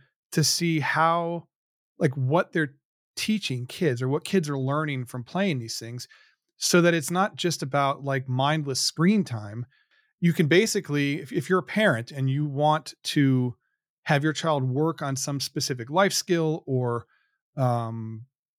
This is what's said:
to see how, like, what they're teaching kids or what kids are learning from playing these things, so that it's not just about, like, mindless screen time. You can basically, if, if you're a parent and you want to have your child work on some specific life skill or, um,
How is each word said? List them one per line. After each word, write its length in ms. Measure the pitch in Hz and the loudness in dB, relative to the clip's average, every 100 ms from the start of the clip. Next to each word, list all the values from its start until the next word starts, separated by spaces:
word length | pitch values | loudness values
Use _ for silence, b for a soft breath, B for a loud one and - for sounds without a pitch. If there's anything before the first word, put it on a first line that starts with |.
| b b _ | b b _
to 100 | - | 0
see 360 | 143 - 170 160 | 2 2 0 0
how, 680 | 131 151 165 170 170 170 - _ _ _ _ - | 0 2 2 2 -2 -6 -10 _ _ _ _ -2
like, 120 | 160 135 | 0 0
what 360 | 127 165 - | 2 2 2
they're 220 | 175 147 - _ _ _ - | -2 -2 -6 _ _ _ -8
teaching 500 | - 214 - 123 123 | -2 -2 -2 -6 -6
kids 360 | - 165 120 | -2 0 0
or 80 | 131 | 0
what 160 | 147 - | -2 0
kids 240 | 196 147 | 0 0
are 80 | 139 | -2
learning 460 | 131 147 156 131 120 | 0 0 -2 -4 -6
from 180 | 127 | -10
playing 360 | 117 175 196 135 | -6 -2 0 -2
these 200 | 113 - | -4 -10
things, 280 | 117 123 - b b b _ - | -10 -12 -14 b b b _ -6
so 240 | - 175 | 2 6
that 120 | 170 | 6
it's 180 | 170 139 | 4 0
not 240 | 175 208 - | 0 -2 -2
just 260 | 175 - | -4 -2
about, 420 | 143 143 139 139 | -2 0 0 -2
like, 240 | 139 135 131 | -4 -4 -2
mindless 540 | 127 139 156 139 127 | 0 2 0 -2 -2
screen 420 | - - 170 214 | -4 2 4 4
time. 420 | 143 113 104 110 127 _ _ _ _ - | 2 -4 -10 -12 -12 _ _ _ _ 0
You 140 | 170 | 2
can 140 | 160 151 | 4 4
basically, 760 | 175 226 208 156 147 143 147 | 4 4 0 -2 -2 -2 -2
if, 100 | 135 | -6
if 180 | 175 - | -6 0
you're 100 | 185 | 0
a 40 | |
parent 480 | 175 208 214 117 120 | 0 2 2 2 -2
and 180 | 147 131 | -4 -2
you 160 | 139 151 | 0 -2
want 500 | 139 151 151 - - | 0 2 2 -2 -12
to 520 | - 156 135 131 123 120 _ _ _ _ | -4 2 4 4 0 -4 _ _ _ _
have 200 | - 143 | 0 2
your 100 | 156 | 0
child 300 | 143 165 147 | -2 0 0
work 380 | 131 127 160 156 | 0 0 0 -2
on 140 | 143 135 | -6 -6
some 240 | - 139 | -4 -6
specific 500 | - 151 - 127 123 | -6 -6 -4 -6 -2
life 240 | 165 196 | 2 2
skill 500 | - - 170 160 160 - | 2 0 0 0 -2 -2
or, 400 | 131 123 117 - _ _ _ _ 143 | -2 0 -2 -6 _ _ _ _ -2
um, 720 | 127 120 113 113 110 113 123 _ _ | 0 0 -2 -8 -10 -12 -16 _ _